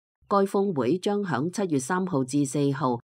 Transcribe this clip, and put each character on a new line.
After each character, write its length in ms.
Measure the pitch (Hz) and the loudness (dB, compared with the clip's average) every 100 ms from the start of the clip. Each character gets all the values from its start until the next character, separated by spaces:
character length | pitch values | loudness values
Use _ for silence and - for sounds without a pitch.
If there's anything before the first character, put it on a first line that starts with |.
| _ _ - | _ _ -2
該 180 | 202 196 | 2 2
峰 280 | 202 202 | 2 0
會 240 | 147 117 180 | 2 2 0
將 240 | 208 202 | 0 -2
響 260 | 190 120 165 | 0 -2 -2
七 200 | 196 190 | -2 0
月 60 | 143 | 0
三 260 | - 185 | 0 -2
號 200 | 185 139 | 0 -2
至 200 | 127 143 | 0 0
四 280 | 139 151 143 | 0 0 0
號 260 | 135 131 117 - | 0 0 -2 -6